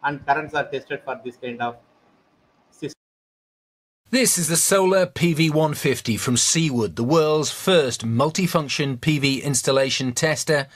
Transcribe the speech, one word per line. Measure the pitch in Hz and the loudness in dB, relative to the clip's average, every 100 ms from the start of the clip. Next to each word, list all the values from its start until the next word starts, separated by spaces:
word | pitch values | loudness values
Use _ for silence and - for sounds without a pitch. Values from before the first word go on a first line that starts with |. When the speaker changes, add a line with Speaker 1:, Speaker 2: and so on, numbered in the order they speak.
Speaker 1:
and | 143 143 143 | -6 -4 -2
currents | 147 151 151 | -2 -2 -4
are | 139 | -4
tested | 135 - 139 - | -6 -8 -10 -8
for | 120 | -10
this | 123 - | -10 -10
kind | 123 120 | -10 -6
of | 120 117 _ _ _ _ _ _ _ _ _ | -8 -8 _ _ _ _ _ _ _ _ _
system. | - 139 - _ _ _ _ _ _ _ _ _ _ - | -14 -14 -14 _ _ _ _ _ _ _ _ _ _ -4
Speaker 2:
This | 254 226 175 | 0 2 0
is | 156 | 0
the | 165 | 0
Solar | - 196 185 190 180 | 2 2 4 2 0
P | - 175 | 0 0
V | 156 165 | 2 2
one | 156 156 | 4 2
fifty | - 147 123 - 104 | 0 -2 -2 -2 -2
from | - 120 | 0 0
Seawood, | - 165 160 120 101 95 | 2 2 0 0 -2 -2
the | |
world's | 117 160 151 156 139 | 2 2 4 2 -2
first | - 185 180 131 - 113 | -4 2 4 2 -2 -2
multifunction | 117 151 156 175 165 143 - 139 123 | 0 0 0 0 0 -2 -4 -4 -2
P | 156 147 | 0 2
V | 139 135 | 2 0
installation | 143 135 - 135 135 - 131 | 0 -2 2 2 2 0 -2
tester | 123 160 147 - 147 139 | 0 0 0 0 0 -2